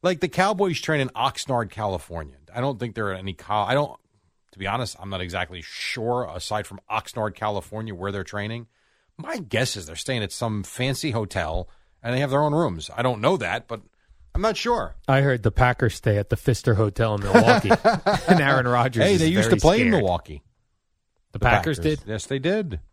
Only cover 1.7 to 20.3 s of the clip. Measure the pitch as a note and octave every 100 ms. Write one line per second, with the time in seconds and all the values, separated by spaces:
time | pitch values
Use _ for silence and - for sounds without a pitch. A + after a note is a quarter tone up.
1.7 | G#2+ G#2+ F#2 - E2+ D2+ C#2 _ G#2+ C3
2.7 | B2 A#2+ G#2 G#2 F#2 F#2+ F2+ - G#2 G2+
3.7 | C3+ D3 - _ _ _ _ _ - F#2+
4.7 | A2 A#2+ - G2 F#2+ F2+ F2+ F2+ F2+ E2
5.7 | - - - A2+ B2 G#2+ F2 - G#2+ G#2
6.7 | G2+ _ G#2+ - - G#2+ F#2+ G#2+ G#2 -
7.7 | G#2+ A2 F#2 G2 G2+ F#2+ G#2 G#2 A#2 A#2
8.7 | _ _ _ _ _ D#3+ D#4+ C3 A2+ B2+
9.7 | G#2 D#2+ E2 - B2+ G2+ - A#2 G#2 F2+
10.7 | - B2+ C3+ D#3 A2+ G#2+ G2 D#2+ E2+ F2+
11.7 | - _ _ A2+ B2+ C#3+ C3+ D3+ D3 E3
12.7 | E2+ - - B2 A#2 A#2+ F3+ F#2+ G#2+ -
13.7 | A2 - _ _ - - - G#3 G#3 A#3
14.7 | A#3+ A#2 - - C3+ C#3 B2+ G#2+ - B2
15.7 | B2 B2 - - G#2 G2+ A2+ - B2 -
16.7 | G#2 A2 - A2+ G#2 G2+ F#2+ - A3 -
17.7 | - G#3+ G#3+ - G#3 - F3+ C#3 C3+ B2
18.7 | B2 A#2 A2+ E3 F#3+ D#3+ F3+ A2 A2+ D3+
19.7 | G#3 A#3+ G3 G2 F2 -